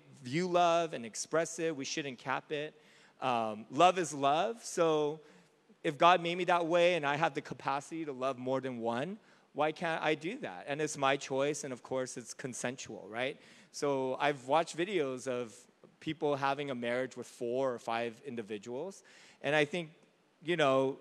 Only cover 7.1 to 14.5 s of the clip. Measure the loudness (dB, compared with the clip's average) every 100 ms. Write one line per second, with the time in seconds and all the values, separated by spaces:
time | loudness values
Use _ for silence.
7.1 | 2 2 0 -8 -6 -4 -4 -4 -8 -8
8.1 | -4 -2 -2 -2 -2 -2 -4 -2 -2 -4
9.1 | -8 _ -20 _ -2 -2 -2 -4 0 0
10.1 | 0 -2 -8 -8 -10 -6 -4 -2 0 2
11.1 | 2 0 0 0 -2 -6 -10 -6 -4 -4
12.1 | -8 -12 -10 -10 -4 -4 -4 -8 -12 -10
13.1 | -4 -4 -6 -16 -20 -18 -4 0 0 0
14.1 | 2 2 0 2